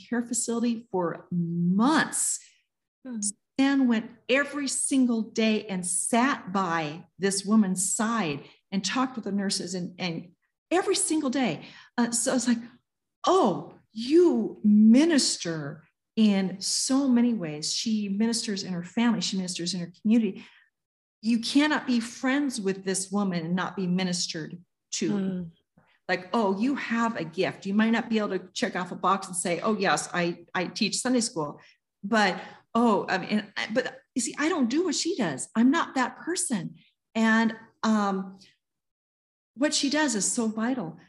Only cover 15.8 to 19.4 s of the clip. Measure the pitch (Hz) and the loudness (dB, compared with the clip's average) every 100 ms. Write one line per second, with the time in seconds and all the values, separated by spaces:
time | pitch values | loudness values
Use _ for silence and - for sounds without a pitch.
15.8 | _ _ _ - 220 196 185 180 - - | _ _ _ 2 4 4 0 -4 -4 -2
16.8 | - 262 277 240 240 214 165 151 156 - | 0 2 4 4 4 0 -4 -6 -6 -4
17.8 | 233 214 202 196 226 226 - 190 185 175 | -2 -2 -2 0 0 -2 -4 -6 -6 -8
18.8 | 175 - 233 180 175 190 | -6 0 0 0 -2 -4